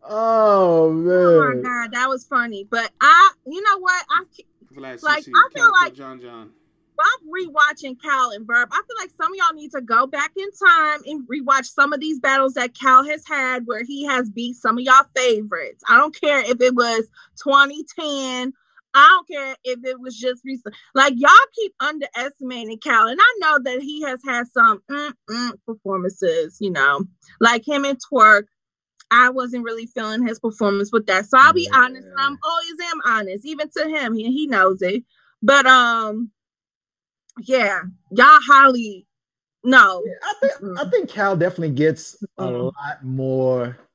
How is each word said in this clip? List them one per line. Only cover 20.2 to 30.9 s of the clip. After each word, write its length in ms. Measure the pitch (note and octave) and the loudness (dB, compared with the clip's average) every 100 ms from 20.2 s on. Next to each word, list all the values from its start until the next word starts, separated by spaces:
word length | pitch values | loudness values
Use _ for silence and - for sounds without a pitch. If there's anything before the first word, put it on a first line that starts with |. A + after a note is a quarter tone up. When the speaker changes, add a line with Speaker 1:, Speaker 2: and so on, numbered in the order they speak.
| B3 B3 C4 | -6 -6 -10
Speaker 2:
recent. 280 | C4+ G#3+ G#3 _ | -12 -14 -20 _
Like, 220 | C4+ C#4+ B3 | 0 0 2
y'all 140 | C4+ F#4 C5+ | 6 8 6
keep 200 | - G#4 _ | -4 -10 _
underestimating 960 | - D4+ C#4 A#3 C4 C#4+ B3+ B3 A3 A3 | -6 -6 -10 -10 -10 _ -14 -12 -12 -12
Cal. 260 | D4+ A#3 A3+ | -2 2 2
And 100 | C4+ | 2
I 140 | A#4 A#4 | 2 2
know 200 | D#4+ D4 | 0 0
that 180 | C4 B3+ | -2 -8
he 220 | C#4+ D4+ | -8 -10
has 180 | D4 B3+ C4+ | -10 -10 -8
had 220 | A#3+ A#3+ | -8 -6
some 340 | - A#3 G3+ _ | 2 2 2 _
mm-mm 600 | C#4+ D4 - - A3+ B3 G3+ - | -10 -10 -14 -12 -8 -8 -10 -14
performances, 920 | A3 G3 F#3+ F3+ F#3+ F#3 E3 D#3+ - | -14 -6 -6 -6 -4 -4 -2 -6 -8
you 80 | G3+ | -8
know, 320 | E3 C#3 C#3+ G3 _ _ _ | 0 0 0 -6 _ _ _
like 260 | A3+ A#3+ A#3 | 2 2 -2
him 160 | C#4+ | -4
and 160 | C#4 C4+ | -4 -6
Twerk. 440 | - C4+ G#3+ G#3 G#3+ _ _ _ _ _ _ | -4 0 2 2 0 _ _ _ _ _ _
I 180 | A#3 B3+ | 2 2
wasn't 340 | C4 B3 B3 A#3 | 0 -8 -8 -8
really 200 | A3+ A#3 | -10 -12
feeling 400 | - A3 G#3+ A#3+ | -10 -8 -4 -4
his 140 | A3 | -4
performance 520 | A3+ G#3+ G#3 G3+ G3+ | -8 -4 -2 -2 -2